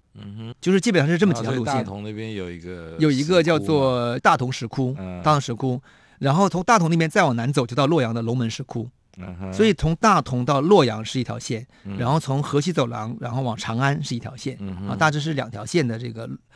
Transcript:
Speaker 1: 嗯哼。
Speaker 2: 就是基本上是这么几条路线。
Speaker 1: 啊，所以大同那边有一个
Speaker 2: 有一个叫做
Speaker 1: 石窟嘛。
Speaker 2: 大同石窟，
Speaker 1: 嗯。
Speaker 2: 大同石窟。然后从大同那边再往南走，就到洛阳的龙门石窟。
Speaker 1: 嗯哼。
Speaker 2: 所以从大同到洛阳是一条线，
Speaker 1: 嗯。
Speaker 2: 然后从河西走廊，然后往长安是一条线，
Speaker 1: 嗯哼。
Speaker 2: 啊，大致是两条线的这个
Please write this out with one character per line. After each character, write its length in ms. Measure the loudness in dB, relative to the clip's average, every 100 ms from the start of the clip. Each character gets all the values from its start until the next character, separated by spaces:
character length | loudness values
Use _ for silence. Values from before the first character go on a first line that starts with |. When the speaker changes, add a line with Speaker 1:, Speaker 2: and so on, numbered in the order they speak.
| _ -20
Speaker 1:
嗯 200 | -16 -14
哼。 200 | -14 -4
Speaker 2:
就 140 | 2
是 80 | 4
基 100 | 4
本 100 | 4
上 80 | 4
是 80 | 4
这 80 | 4
么 80 |
几 80 | 2
条 100 | 0
路 120 | -2
线。 100 | 0
Speaker 1:
啊， 20 | -2
所 60 |
以 20 | -2
大 40 |
同 140 | -6
那 80 | -8
边 220 | -8 -8
有 180 | -6 -8
一 80 | -10
个 380 | -12 -12 -12 0
Speaker 2:
有 100 | 2
一 140 | 2
个 180 | 2 2
叫 160 | 4 2
做 120 | 2 2 2
Speaker 1:
石 0 | 0
窟 160 | -2
嘛。 60 | 0
Speaker 2:
大 160 | 2 2
同 160 | 0
石 160 | -4 -6
窟， 280 | -2 -2 -2
Speaker 1:
嗯。 220 | -8 -2
Speaker 2:
大 80 | 2
同 80 | 2
石 160 | 2 -4
窟。 260 | -2 -4 -6 _ _ _
然 160 | 0 4
后 140 | 2
从 120 | 2
大 160 | 2 4
同 120 | 4
那 80 | 2
边 120 | 2
再 140 | 4
往 120 | 4 2
南 140 | 0
走， 140 | 0 0
就 80 |
到 140 | 2 4
洛 140 | 4
阳 120 | 2
的 80 | 0
龙 160 | -2 0
门 120 | -2
石 120 | -4
窟。 260 | -8 -8 -8 -12 _ -16
Speaker 1:
嗯 180 | -14 -10
哼。 120 | -6
Speaker 2:
所 140 | 2 2
以 80 |
从 220 | 4 0 2
大 260 | 4 4
同 240 | 2 -2 0
到 160 | 2
洛 240 | 6 6 6
阳 180 | 0
是 160 | -4 -4
一 40 |
条 160 | -4 -6
线， 260 | -6 -8 -8 _ -12
Speaker 1:
嗯。 120 | -4
Speaker 2:
然 100 | 0
后 80 | 0
从 240 | 0 -2
河 180 | 0 0
西 100 | 0
走 140 | 0 -2
廊， 320 | -4 -8 -8
然 140 | -6
后 80 | -4
往 160 | -4 -4
长 220 | -4 0
安 220 | 0 0
是 120 | -4 -8
一 40 |
条 180 | -8 -10
线， 180 | -10 -8
Speaker 1:
嗯 160 | -10 -8
哼。 140 | -6
Speaker 2:
啊， 60 | 0
大 140 | 2
致 100 | 2
是 140 | -2
两 160 | -4 -6
条 160 | -8 -2
线 200 | 0 0
的 120 | -2
这 140 | -8
个 180 | -10 -12 -14 _